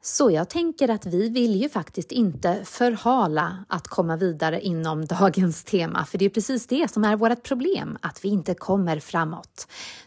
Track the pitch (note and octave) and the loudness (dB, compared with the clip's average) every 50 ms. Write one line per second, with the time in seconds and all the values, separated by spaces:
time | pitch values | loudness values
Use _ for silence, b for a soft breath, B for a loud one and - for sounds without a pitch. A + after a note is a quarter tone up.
0 | _ - - - D4+ A#3+ E3+ D3+ E3+ - - E4+ E4+ E4 D#4+ - C#4+ A#3 A3+ G#3 | _ -6 0 4 4 4 4 4 0 0 -2 -2 -2 -2 0 0 0 0 0 -2
1 | - F#3+ E3+ F3+ G#3 A3+ A3+ B3+ A#3+ A#3 G#3 F#3+ A#3+ - - G#3+ D#3 - - - | -2 -2 0 0 0 0 2 2 2 2 2 2 0 0 -2 -4 -6 -6 -8 -8
2 | E3+ - - B3 A#3 G3 D3 B2+ - F3+ F3+ G#3 G3 - - - B3 B3 A#3 G#3 | -8 -4 0 2 2 2 0 0 0 0 0 0 -4 -10 -2 0 2 2 2 2
3 | - A#3 B3+ C4 G#3+ E3+ D3+ D#3 D3+ - F#3 F#3 F#3+ _ - F3 - - - - | 2 2 4 4 4 2 2 0 -2 -2 -4 -10 -8 _ -6 -6 -6 -6 -2 -2
4 | F3+ E3 D#3+ D#3+ F#3+ F#3 E3 D3 E3 D#3+ D#3+ - - G3+ E3+ E3 D#3+ D#3+ D#3+ D#3 | 0 0 0 0 0 0 0 0 -2 0 0 -2 -2 -2 -2 -2 -2 -2 -2 -4
5 | D#3+ D3 F3 E3+ F#3+ F#3+ D#3+ - F#3 F3 D#3+ - - - - F#3+ E3 D#3+ - - | -4 -4 0 4 4 4 4 4 2 2 2 -2 -6 0 0 0 0 0 -2 -2
6 | F3 - - F#3+ F#3+ G3+ G3 A3+ G3+ - C4+ A#3+ - - B3 C#4 E4+ B3 - G#3+ | -4 -2 -2 2 2 2 2 0 -2 -2 -2 -4 -2 -2 0 0 0 0 0 2
7 | G#3 G#3+ G#3+ G#3 A3 A3+ A#3+ A#3+ - - C4+ B3 C4 F4 G4 - - - - - | 2 2 2 4 2 2 2 0 -2 -4 -4 -2 0 0 -2 -2 -4 -6 -10 -8
8 | - E3 - - - G3 G#3 G3+ D#3+ - F3+ F3+ - - F#3+ G3+ F#3+ E3+ D#3+ D3+ | -10 -10 -12 -6 -2 0 0 0 0 -2 -4 -4 0 0 2 2 2 0 0 -2
9 | - - - E3+ E3 D#3 D#3+ F3+ F3+ - _ - - B B B B B B B | -4 -4 -2 -2 -2 -2 -4 -10 -14 -18 _ -18 -18 B B B B B B B
10 | B | B